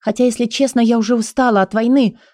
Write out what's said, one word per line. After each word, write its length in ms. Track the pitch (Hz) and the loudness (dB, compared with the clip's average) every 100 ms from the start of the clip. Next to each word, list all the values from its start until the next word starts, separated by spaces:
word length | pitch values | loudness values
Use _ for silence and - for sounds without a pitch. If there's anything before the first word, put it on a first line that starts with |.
Хотя, 240 | - 214 | -6 0
если 220 | 247 226 240 | 0 0 -4
честно, 340 | - 277 247 | -2 -2 2
я 180 | 233 233 | 2 2
уже 160 | 214 | 0
устала 480 | 240 220 - 254 208 | -2 -2 -2 0 2
от 120 | 190 | 0
войны, 440 | 214 233 269 233 - _ | -2 0 2 2 -2 _